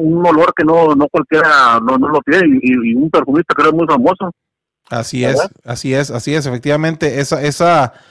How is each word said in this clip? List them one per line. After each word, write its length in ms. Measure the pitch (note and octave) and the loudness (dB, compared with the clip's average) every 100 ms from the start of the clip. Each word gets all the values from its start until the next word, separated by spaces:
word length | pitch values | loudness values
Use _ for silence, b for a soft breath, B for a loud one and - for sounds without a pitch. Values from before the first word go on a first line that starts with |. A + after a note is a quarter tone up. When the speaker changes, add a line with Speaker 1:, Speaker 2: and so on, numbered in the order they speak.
| D#3+ E3+ | 0 0
Speaker 1:
un 80 | F3 | 2
olor 260 | D#3 F3 | 4 2
que 120 | - D#3 | 2 2
no, 280 | E3 D#3+ | 2 2
no 140 | C#3+ D3 | 2 0
cualquiera, 720 | E3+ C#3+ D#3 D#3 C#3+ B2+ A#2 | -2 0 0 2 4 4 2
no, 160 | A#2 C3 | 0 0
no 120 | C#3+ | 0
lo 100 | D3+ C#3 | -2 0
tiene, 340 | F3 E3 C3 | 2 4 2
y, 80 | B2+ | 2
y, 220 | B2+ A#2 | 0 0
y 40 | A#2 | 0
un 140 | D#3 | 0
perfumista 440 | E3 C3+ D3 E3+ - | 0 0 -2 -2 0
creo 160 | D3+ | 0
muy 160 | D#3 D#3+ | 0 0
famoso. 420 | C#3 C#3 F#3 F#3 - _ _ _ _ _ | 0 0 -2 -6 -10 _ _ _ _ _
Speaker 2:
Así 340 | A#2+ A#2+ B2+ | -10 -8 -4
Speaker 1:
¿Verdad? 260 | B2 C3+ F#3+ - | -2 0 -2 -8
Speaker 2:
es, 100 | - | -12
así 220 | A#2+ C3+ | -8 -4
es, 180 | C3 C#3 | -2 -2
así 240 | A#2+ - D3+ | -6 -4 -4
es, 100 | C3+ | -4
efectivamente, 720 | B2 D3 D3+ D#3+ D#3+ D3+ C3 | -6 -2 -2 -2 -4 -4 -4
esa, 200 | C#3 D3 | -4 -4
esa, 520 | D3 C#3 F3 E3 B2 b b | -4 0 2 2 0 b b